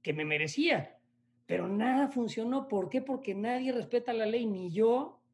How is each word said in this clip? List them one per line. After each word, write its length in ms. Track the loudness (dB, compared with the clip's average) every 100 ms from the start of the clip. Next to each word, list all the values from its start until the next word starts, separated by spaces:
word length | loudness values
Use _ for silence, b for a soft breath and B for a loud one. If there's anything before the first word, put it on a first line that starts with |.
que 100 | -2
me 120 | -2 0
merecía, 720 | 0 0 0 2 2 0 -14 _ _ _ _ -4
pero 220 | -2 0
nada 400 | 0 2 2 2
funcionó. 600 | 0 -2 -2 -2 -2 0
¿Por 220 | -2 0
qué? 140 | -2
Porque 320 | -2 -4 -4 -4
nadie 360 | -2 0 0
respeta 400 | -2 0 -2 0
la 120 | 0 0
ley, 220 | 0 0
ni 240 | -2 -2
yo 500 | 4 4 4 0 -12 _